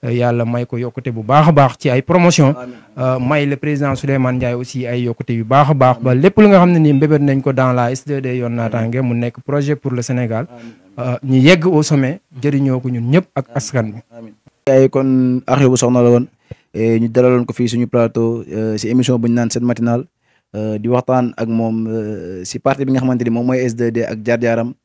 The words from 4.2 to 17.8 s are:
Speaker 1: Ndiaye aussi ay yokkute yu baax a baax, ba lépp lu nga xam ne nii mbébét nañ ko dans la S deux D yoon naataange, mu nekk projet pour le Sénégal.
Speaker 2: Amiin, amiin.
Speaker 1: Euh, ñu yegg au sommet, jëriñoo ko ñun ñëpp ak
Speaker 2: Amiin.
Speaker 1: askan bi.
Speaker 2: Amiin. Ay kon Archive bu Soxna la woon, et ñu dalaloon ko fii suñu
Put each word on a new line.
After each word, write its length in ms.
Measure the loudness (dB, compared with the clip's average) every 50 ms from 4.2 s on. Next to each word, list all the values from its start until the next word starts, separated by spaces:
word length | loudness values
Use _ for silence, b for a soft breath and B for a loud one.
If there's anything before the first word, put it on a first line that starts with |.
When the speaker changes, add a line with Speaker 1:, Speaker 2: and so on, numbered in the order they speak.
| 0 0 0
Speaker 1:
Ndiaye 180 | -2 -2 -4 -4
aussi 320 | -6 -8 -8 -8 -8 -6
ay 160 | -4 -4 -4 -2
yokkute 280 | -4 -4 _ -6 -6 -4
yu 80 | -4 -2
baax 280 | 2 4 4 4 4
a 40 | 4
baax, 240 | 4 4 2 2 2
ba 140 | 0 0 2
lépp 220 | 4 2 2 6 6
lu 80 | 6 8
nga 100 | 8 6
xam 100 | 6 6
ne 80 | 4 4
nii 140 | 4 4 4
mbébét 260 | 4 2 2 2 2 2
nañ 180 | 2 0 0 0
ko 100 | -2 0
dans 200 | 0 0 2 2
la 180 | 0 0 -2
S 140 | -2 -6 -8
deux 140 | -8 -8 -6
D 160 | -4 -4 -4
yoon 140 | -4 -4 -4 -4
naataange, 460 | -4 -4 -4 -2 -4 -4 -2 -2 -2 -2
mu 120 | -2 -2
nekk 260 | -2 -2 -4 -6 -8
projet 340 | -8 -4 -2 -2 0 -2 -2
pour 160 | -4 _ -6 -4
le 100 | -4 -4
Sénégal. 440 | -4 -2 -2 -2 -2 -4 -6 -6
Speaker 2:
Amiin, 140 | -8 -12 -20 -20 -20 -20 B B B B -8
amiin. 160 | -6 -4 -6
Speaker 1:
Euh, 20 | -4 -2
ñu 140 | 0 2 4
yegg 260 | 6 6 6 6 4
au 160 | 2 2 2 2
sommet, 380 | 2 0 0 0 -2 -4 -8 _ _ _ -6
jëriñoo 380 | -4 -4 -2 0 0 0 -2 -2
ko 80 | -4 -4
ñun 200 | -6 -4 -4 -2
ñëpp 160 | -4 -4 -6 _ _
ak 120 | -10 -10 _
Speaker 2:
Amiin. 80 | -8
Speaker 1:
askan 260 | -8 -8 -4 -4 -4 -4 -4
bi. 80 | -8 -14 -18 _ _
Speaker 2:
Amiin. 180 | -20 -20 -20 -20 _ _ _ _ _ _ 2
Ay 200 | 4 4 4 4
kon 500 | 2 0 0 0 0 0 0 0 -2 -4 -2
Archive 240 | 0 0 2 4 2
bu 60 | 2
Soxna 260 | 2 0 2 2 4 4
la 80 | 4
woon, 160 | 4 4 2 -2 _ B B B B B B B _
et 260 | -4 -2 0 0 0
ñu 80 | 0 0
dalaloon 360 | 2 2 4 4 4 2 0
ko 60 | -2 -4
fii 140 | -4 -4 -2
suñu 180 | -2 -2